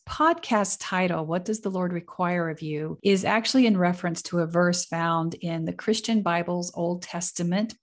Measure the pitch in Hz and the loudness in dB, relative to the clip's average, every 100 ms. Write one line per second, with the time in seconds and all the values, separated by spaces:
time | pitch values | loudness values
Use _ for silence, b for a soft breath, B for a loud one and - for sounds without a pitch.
0 | - - 311 330 - 220 190 - - 185 | -10 0 2 2 0 0 2 -2 -2 0
1 | 185 165 156 180 190 214 196 185 180 170 | 0 0 -2 -2 -2 -4 -2 -2 -2 -4
2 | 175 - 175 175 165 156 156 151 156 160 | -6 -4 -2 0 -2 -4 -6 -4 -6 -2
3 | 202 190 - 220 220 262 233 190 175 175 | 2 4 4 0 2 4 6 6 4 2
4 | 175 165 - 175 160 170 175 180 - 165 | -2 -4 -2 0 2 4 4 2 -2 -2
5 | 165 165 165 - 170 165 165 175 - 220 | 0 0 0 -4 -6 -4 -4 -4 -2 -2
6 | - 220 185 170 170 175 175 175 170 180 | 2 0 2 0 0 -2 -4 -2 -2 -2
7 | - 175 - - 175 190 220 - | -6 -6 -4 -2 0 0 -2 -4